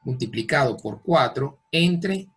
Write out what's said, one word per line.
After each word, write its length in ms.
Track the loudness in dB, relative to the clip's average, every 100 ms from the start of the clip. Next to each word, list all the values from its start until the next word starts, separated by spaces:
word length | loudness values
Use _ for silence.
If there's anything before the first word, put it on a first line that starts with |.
multiplicado 720 | -6 -6 -6 -6 -2 2 2 -2
por 260 | -8 -10
cuatro 600 | 0 2 2 0 -6 -8 _
entre 560 | 2 2 2 -2 -4 -8